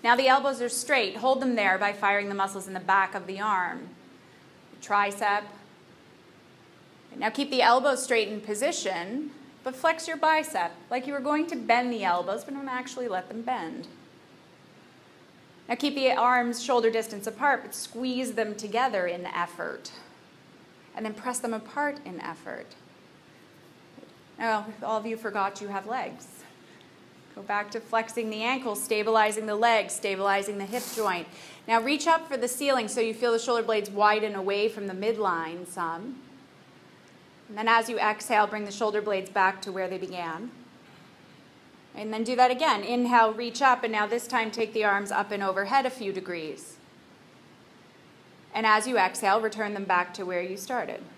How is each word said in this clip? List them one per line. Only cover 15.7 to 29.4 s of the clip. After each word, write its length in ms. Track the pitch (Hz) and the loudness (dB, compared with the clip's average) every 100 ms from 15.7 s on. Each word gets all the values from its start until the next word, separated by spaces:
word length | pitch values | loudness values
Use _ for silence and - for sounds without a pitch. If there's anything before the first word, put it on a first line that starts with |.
| 247 | -2
keep 180 | 285 | -2
the 180 | 285 262 | 2 2
arms 500 | - 240 247 240 233 | 4 4 4 2 -4
shoulder 280 | - 247 226 | 0 4 4
distance 360 | 226 220 208 214 | 0 -4 -8 -10
apart, 360 | 214 285 254 | 0 2 2
but 120 | - | -2
squeeze 580 | - - 233 254 254 247 | -12 -12 -6 -4 -2 -4
them 240 | 214 214 208 | -2 -4 -4
together 500 | 208 226 262 202 180 | -4 0 0 0 -2
in 200 | 175 175 | -4 -6
effort. 640 | - 175 - 170 - - - - - - - - - - - - - | -4 -6 -6 -8 -8 -14 -18 -20 -20 -20 -20 -20 -20 -20 -20 -16 -10
And 80 | |
then 100 | 214 | -8
press 240 | 214 254 240 | -6 -6 -4
them 160 | 233 | -4
apart 460 | 220 220 - 294 285 | -6 -6 -4 -2 -4
in 160 | 190 180 | -12 -10
effort. 460 | - - 196 - - - - - - - - - - - - - - - - - - - | -10 -12 -12 -12 -12 -20 -20 -20 -20 -20 -20 -20 -20 -20 -20 -20 -20 -20 -20 -20 -20 -4
Now, 300 | 226 214 214 208 | 0 0 -2 -8
all 140 | - 220 | -4 -2
of 100 | 220 | -2
you 100 | 226 | -6
forgot 440 | 226 202 196 202 | -4 -2 -2 -2
you 80 | 202 | -8
have 180 | 196 202 | -6 -6
legs. 400 | 247 185 - - - - - - - - - - - - - | -6 -6 -12 -20 -20 -20 -20 -20 -20 -20 -20 -20 -20 -20 -16
Go 60 | |
back 280 | 202 208 208 | -4 -4 -2
to 80 | 226 | -8
flexing 520 | 226 226 220 - 220 | 0 0 0 -4 -4
the 120 | 214 | -2
ankles, 400 | 226 262 247 208 | -2 -2 -2 -6
stabilizing 640 | - 214 208 220 214 214 | -2 0 4 4 4 0